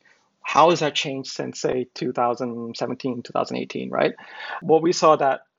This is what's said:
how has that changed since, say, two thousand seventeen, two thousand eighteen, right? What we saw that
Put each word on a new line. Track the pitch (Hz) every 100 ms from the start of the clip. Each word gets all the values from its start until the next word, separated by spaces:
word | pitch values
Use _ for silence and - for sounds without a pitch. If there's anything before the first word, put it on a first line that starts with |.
| _ _ _ _
how | - - 165
has | 160
that | 151
changed | - 151 135 131
since, | - 131 -
say, | 147 127 123
two | - 135
thousand | 123 120 120 123 117 117 113
seventeen, | 120 123 135 120
two | -
thousand | - - 127
eighteen, | - - 131
right? | - 156 - - - - -
What | 170 156
we | 160
saw | 175 165 147
that | 143 135 _